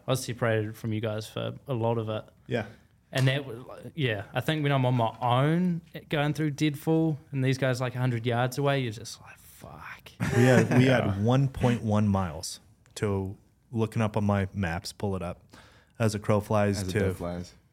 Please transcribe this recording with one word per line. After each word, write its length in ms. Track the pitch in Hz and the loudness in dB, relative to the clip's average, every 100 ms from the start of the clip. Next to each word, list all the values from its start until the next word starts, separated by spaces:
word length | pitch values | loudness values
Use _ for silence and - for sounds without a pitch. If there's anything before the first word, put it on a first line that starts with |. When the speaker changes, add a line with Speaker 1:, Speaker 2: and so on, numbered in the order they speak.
| - | -4
Speaker 1:
I 40 | |
was 120 | 127 | -4
separated 520 | - 117 117 110 107 110 | -4 -2 0 0 -2 -6
from 160 | 113 | -4
you 80 | 107 | -4
guys 260 | 110 110 110 | -4 -6 -8
for 260 | 113 113 123 - | -8 -8 -8 -6
a 60 | |
lot 240 | 120 113 117 | -2 0 0
of 120 | 110 | -2
it. 140 | 107 - _ - | -6 -8 _ -4
Speaker 2:
Yeah. 180 | 120 101 - _ _ - | -4 -4 -12 _ _ -8
Speaker 1:
And 160 | 139 131 | 0 0
that 180 | 139 131 | 0 -4
was, 180 | 117 127 95 120 - | -12 -14 -16 -12 -2
yeah, 280 | 127 101 - | -2 -2 -4
I 80 | 127 | -4
think 220 | 135 156 | -2 0
when 80 | 143 | 2
I'm 140 | 139 127 | 2 4
on 80 | 127 | 2
my 200 | 113 - | 0 0
own 600 | 123 123 143 170 180 165 - 160 - | 2 4 4 2 0 -2 -6 -14 -4
going 240 | 156 147 | 0 0
through 180 | 147 156 | 0 -2
deadfall 640 | 135 156 139 160 160 160 143 - | 0 -2 0 0 2 2 -2 -4
and 120 | 135 | -2
these 140 | 131 131 | 0 2
guys, 220 | 131 123 | 0 0
like, 140 | 127 123 | -2 -2
a 40 | |
hundred 260 | 127 117 117 | 0 0 0
yards 320 | 117 127 135 | 2 0 0
away, 240 | 143 139 | 0 0
you're 100 | 120 | -2
just 300 | 107 - - | -6 -12 -16
like, 160 | - - | -18 -20
"Fuck." 720 | - - - 76 - - - - - 127 | -20 -20 -18 -16 -18 -18 -14 -6 0 6
Speaker 2:
We 80 | |
had, 340 | 127 120 110 123 | 8 8 6 4
we 80 | 131 | 6
Speaker 3:
<laughs> 20 | |
Yeah. 160 | 123 - | 4 2
Speaker 2:
had 100 | 98 | 0
one 240 | 110 131 135 | 2 2 2
point 360 | - 123 120 | 0 0 0
one 240 | 113 104 104 | 0 0 2
miles 520 | 98 90 76 - - _ _ _ - | 0 -2 -6 -12 -14 _ _ _ -6
to, 420 | 104 98 95 101 _ _ - | -2 -2 -4 -10 _ _ -8
looking 300 | 113 110 117 | -4 -2 0
up 160 | 110 107 | 0 2
on 80 | 104 | 2
my 240 | 101 95 | 2 0
maps, 380 | 98 87 87 - | -2 -2 -4 -8
pull 240 | - 104 92 | -6 -6 -4
it 60 | |
up, 200 | 87 - - - - - _ - | -6 -10 -16 -20 -20 -20 _ -2
as 160 | 110 104 | -2 0
a 40 | |
crow 220 | - 104 | 0 0
flies 400 | 101 107 104 98 | 2 2 2 0
Speaker 4:
As 80 | 95 | -2
a 20 | |
Speaker 2:
to 80 | 104 | 0
Speaker 4:
dove 180 | 98 90 | 0 -2
flies. 360 | 87 87 90 - _ | -6 -8 -12 -16 _